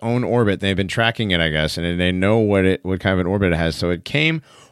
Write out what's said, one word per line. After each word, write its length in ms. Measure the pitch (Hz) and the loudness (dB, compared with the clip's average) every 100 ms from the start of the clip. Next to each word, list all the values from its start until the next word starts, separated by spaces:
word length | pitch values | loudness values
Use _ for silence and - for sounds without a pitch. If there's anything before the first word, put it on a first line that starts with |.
own 220 | 113 123 | -4 -2
orbit. 360 | 98 120 104 92 | 0 2 2 2
They've 160 | 98 95 | 0 -2
been 120 | 95 | -2
tracking 420 | 117 113 117 107 | 0 0 0 0
it, 100 | 87 | 2
I 100 | 80 | 2
guess, 260 | 76 78 85 | 0 -2 -2
and 240 | 85 87 | -4 0
they 120 | 90 | 0
know 260 | 92 98 113 | 2 2 2
what 260 | 107 98 | 2 2
it, 200 | 95 92 | 2 0
what 160 | 92 92 | -2 -2
kind 140 | 101 | 0
of 60 | 92 | 0
an 60 | 90 | 0
orbit 260 | 101 95 | 0 0
it 40 | 80 | 0
has. 200 | 82 78 | -2 -2
So 140 | 87 | -4
it 140 | 87 | -4
came 380 | - 143 160 160 - - - | -4 -2 0 -2 -8 -20 -20